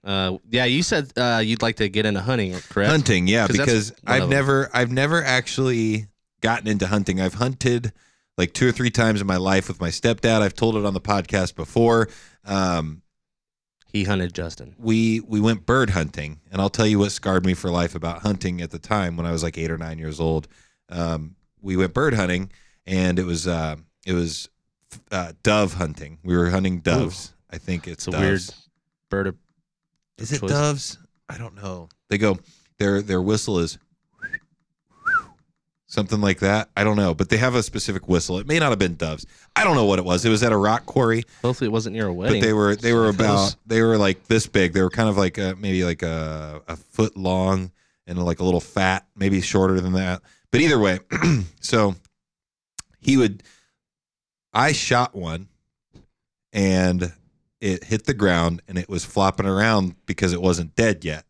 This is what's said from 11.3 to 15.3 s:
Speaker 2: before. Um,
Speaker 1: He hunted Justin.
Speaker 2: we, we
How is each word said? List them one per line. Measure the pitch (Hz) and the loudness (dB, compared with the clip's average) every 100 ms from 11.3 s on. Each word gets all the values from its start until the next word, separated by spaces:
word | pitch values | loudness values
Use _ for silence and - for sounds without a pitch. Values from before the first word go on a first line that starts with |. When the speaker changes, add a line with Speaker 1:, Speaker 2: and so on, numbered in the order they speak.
| 101 90 - | -2 -2 -4
Speaker 2:
before. | - - 117 117 110 - - _ 101 | -4 2 4 4 2 -4 -20 _ -6
Um, | 98 92 85 78 78 _ _ _ _ _ _ _ _ _ | -2 0 -2 -4 -10 _ _ _ _ _ _ _ _ _
Speaker 1:
He | 107 | -6
hunted | 95 101 90 | -2 -2 -4
Justin. | 85 85 - 60 92 | -6 -10 -12 -20 -10
Speaker 2:
we, | 113 113 113 110 | 0 2 2 0
we | - | -2